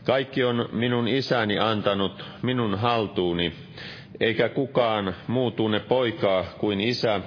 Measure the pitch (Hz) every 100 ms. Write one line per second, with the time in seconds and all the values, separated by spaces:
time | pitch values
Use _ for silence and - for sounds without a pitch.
0 | - 127 135 - 123 120 120 - 120 123
1 | 120 135 123 127 107 98 107 107 98 98
2 | 95 - - - 120 127 113 98 120 117
3 | 101 98 90 85 85 78 - - - -
4 | - - 110 113 117 - 131 - 120 107
5 | 98 92 - 120 123 104 110 107 - 123
6 | 123 110 104 95 87 - 107 101 107 123
7 | 123 101